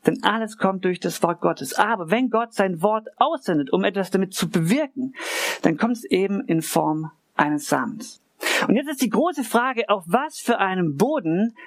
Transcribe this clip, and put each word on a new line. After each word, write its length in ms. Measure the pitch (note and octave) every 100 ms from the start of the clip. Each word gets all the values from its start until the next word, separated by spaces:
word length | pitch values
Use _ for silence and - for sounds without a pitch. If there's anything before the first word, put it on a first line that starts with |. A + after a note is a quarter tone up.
| -
Denn 160 | E3
alles 320 | - G#3+ A3 -
kommt 280 | G3 F#3+
durch 140 | F#3 F3+
das 240 | F3+ -
Wort 200 | E3+ E3+
Gottes. 320 | F3 D#3+ -
Aber 360 | - G#3 A3+ D#3+
wenn 200 | G#3+ B3+
Gott 240 | A3 A#3
sein 260 | - G3 E3+
Wort 280 | G3 G#3+ A3 _
aussendet, 520 | C4 E4 - D#3+ C3+
um 120 | F3+
etwas 260 | G3 G3 F3+
damit 220 | F#3+ F#3+
zu 160 | - E3+
bewirken, 680 | F3 E3 B3+ D4 - C4 - - - - -
dann 160 | F3+ D3+
kommt 220 | A3+ A#3
es 60 |
eben 360 | - F#3+ G3 G3 -
in 140 | E3
Form 480 | D#3+ E3 D#3 D#3 D#3 _ _ -
eines 320 | D3 D3 -
Samens. 520 | C#3+ A#2 - - - _ _ - - -
Und 80 |
jetzt 140 | A3+ C#4+
ist 140 | D4
die 80 | A#3+
große 340 | G3+ E4 E4+
Frage, 440 | A3+ A#3 B3+ A#3 A3
auf 140 | G3+ E3+
was 320 | G#3+ D4+ -
für 200 | - A#3
einen 380 | G3 F#3 E3+ C#3+
Boden 600 | A3+ D4+ D#3+ E3+ A3+ -